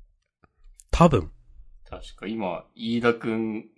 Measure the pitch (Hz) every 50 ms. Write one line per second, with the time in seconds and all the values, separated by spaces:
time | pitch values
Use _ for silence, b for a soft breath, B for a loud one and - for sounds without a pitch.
0 | - _ _ _ _ _ _ _ - _ _ _ - - - _ - _ - -
1 | 165 175 147 101 78 - - - - - - - - - - - - - - -
2 | - - - - - 98 110 113 101 92 85 80 - - _ - 113 113 117 117
3 | 117 120 117 117 - 117 113 113 113 110 107 110 - - _